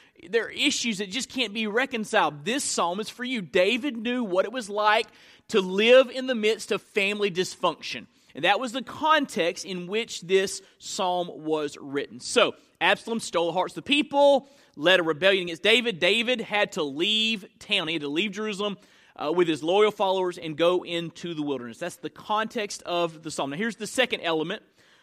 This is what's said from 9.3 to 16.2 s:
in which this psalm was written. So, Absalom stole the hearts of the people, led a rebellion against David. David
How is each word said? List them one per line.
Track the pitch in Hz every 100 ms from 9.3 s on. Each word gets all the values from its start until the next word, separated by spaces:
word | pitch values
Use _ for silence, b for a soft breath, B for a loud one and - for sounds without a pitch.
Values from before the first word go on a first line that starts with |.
| - 165 185
in | - 185 175
which | 214 233 -
this | 165 190 190 - b b
psalm | - - 185 180 175
was | - 156 156 147 -
written. | 139 139 - 123
So, | - 247 175 - b b
Absalom | 170 202 - 226
stole | - 170 170
the |
hearts | 170 175
of | 175
the | -
people, | 285 302 285 285 277 - b b -
led | 156 185
a |
rebellion | 165 151 185 196
against | 175 165
David. | 202 240 240 175
David | 180 220